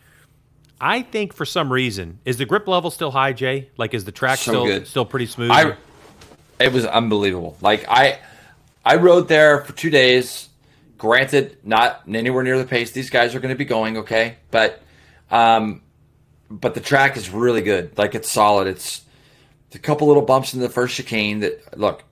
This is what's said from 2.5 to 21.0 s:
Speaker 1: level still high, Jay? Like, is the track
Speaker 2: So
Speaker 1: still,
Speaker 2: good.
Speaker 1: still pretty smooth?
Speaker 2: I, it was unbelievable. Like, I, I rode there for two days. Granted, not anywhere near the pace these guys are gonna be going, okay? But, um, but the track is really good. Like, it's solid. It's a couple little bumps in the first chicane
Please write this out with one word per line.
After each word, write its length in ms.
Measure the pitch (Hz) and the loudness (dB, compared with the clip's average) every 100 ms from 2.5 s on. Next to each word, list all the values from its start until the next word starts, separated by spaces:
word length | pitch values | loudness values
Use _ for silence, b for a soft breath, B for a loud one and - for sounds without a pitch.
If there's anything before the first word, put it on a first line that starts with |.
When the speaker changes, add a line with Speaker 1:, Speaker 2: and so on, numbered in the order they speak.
| 202 202 | -4 0
Speaker 1:
level 220 | 180 165 | -2 -2
still 200 | - 156 | -6 -6
high, 220 | 135 135 | -2 -2
Jay? 380 | 123 131 139 131 - | -2 -4 -6 -8 -8
Like, 160 | 113 | -6
is 100 | 113 | -6
the 80 | 98 | -8
track 260 | - 131 131 | -4 -2 -2
Speaker 2:
So 120 | - | -2
Speaker 1:
still, 120 | 123 117 | -2 0
Speaker 2:
good. 200 | 98 - | -2 -4
Speaker 1:
still 180 | 135 120 | -6 -4
pretty 200 | 131 117 | -6 -8
smooth? 240 | - 117 | -4 2
Speaker 2:
I, 240 | 131 160 104 - - - - - - _ - | 4 4 -2 -16 -20 -20 -20 -20 -20 _ -2
it 140 | 131 | 0
was 120 | 127 | 2
unbelievable. 720 | 113 117 117 104 101 90 80 82 | 0 0 0 0 0 -2 -8 -2
Like, 240 | 98 110 - | 0 0 2
I, 300 | 123 139 - B B B B B _ | 4 4 0 B B B B B _
I 120 | 117 160 | 2 4
rode 320 | 175 175 165 | 6 4 4
there 340 | 156 151 143 | 4 6 4
for 80 | - | -2
two 160 | - 160 | -8 0
days. 580 | 143 127 127 120 - - _ b b b _ | 4 6 4 0 -10 -18 _ b b b _
Granted, 600 | 110 123 135 143 139 - | 0 2 2 0 0 -8
not 380 | 101 110 120 - - | 0 2 2 -2 -8
anywhere 300 | 110 120 127 | -4 -2 -2
near 160 | 127 131 | -2 -2
the 60 | 131 | -2
pace 240 | 123 117 | -4 -4
these 180 | 131 127 | -8 -2
guys 240 | 123 120 | 0 0
are 60 | 127 | -2
gonna 140 | 131 | -6
be 100 | 131 | -6
going, 340 | 147 113 110 110 | -4 -2 -2 -6
okay? 380 | 107 113 117 - _ | -2 -2 -2 -6 _
But, 320 | 113 107 - b b b b b | 0 0 -2 b b b b b
um, 520 | 117 117 113 107 87 _ _ _ _ _ _ _ | 2 4 4 0 -8 _ _ _ _ _ _ _
but 240 | 104 123 | -6 -6
the 60 | 113 | -6
track 360 | - 139 135 123 | 0 2 2 0
is 140 | 92 | -10
really 320 | 104 123 113 | -2 0 0
good. 340 | 98 92 87 - | 0 -2 -4 -2
Like, 180 | 104 | -2
it's 160 | 110 - | -2 -4
solid. 360 | 113 104 101 95 | 2 4 4 0
It's 340 | 92 - - b b b b b b _ | -6 -12 -14 b b b b b b _
a 40 | - | -10
couple 300 | - 151 147 | -4 0 4
little 140 | 143 | 4
bumps 300 | 123 131 123 | 4 0 0
in 80 | 127 | -6
the 80 | 120 | -6
first 260 | - 123 | -4 -4
chicane 460 | - | -6